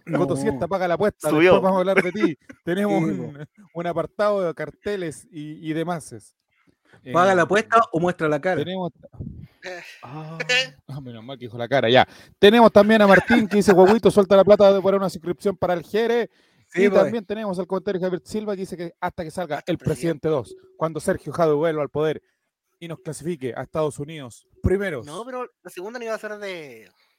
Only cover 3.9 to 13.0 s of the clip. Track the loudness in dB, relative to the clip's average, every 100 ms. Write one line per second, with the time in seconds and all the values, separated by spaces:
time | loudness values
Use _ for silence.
3.9 | -6 -6 -2 -2 0 -4 -6 -12 -12 -8
4.9 | -8 -8 -12 -16 -16 -16 -12 -8 -6 -6
5.9 | -8 -12 -20 -20 _ _ _ _ _ _
6.9 | _ -4 0 2 2 2 0 2 2 2
7.9 | 0 -4 -2 -4 -2 -4 -4 -6 -8 -8
8.9 | -12 -20 -18 -16 -16 -20 _ -18 -18 -20
9.9 | -20 -18 -16 -14 -10 -2 -2 -2 -10 -16
10.9 | -14 -14 -16 -16 -16 -14 -10 -2 0 6
11.9 | 6 4 0 -20 _ 6 8 8 8 6
12.9 | 6